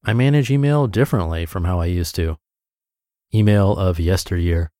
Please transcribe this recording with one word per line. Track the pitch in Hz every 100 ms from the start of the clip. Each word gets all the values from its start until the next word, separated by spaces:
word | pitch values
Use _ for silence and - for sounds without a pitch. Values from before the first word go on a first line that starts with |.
I | -
manage | 113 135 147 127
email | 139 143 147 135
differently | 98 139 113 82 82 82
from | 95
how | 87 90
I | 85
used | 87 85 -
to. | 82 78 _ _ _ _ _ _ _ _ _
Email | 110 104 104 98 104
of | 95 85
yesteryear. | 82 92 - 90 85 82 82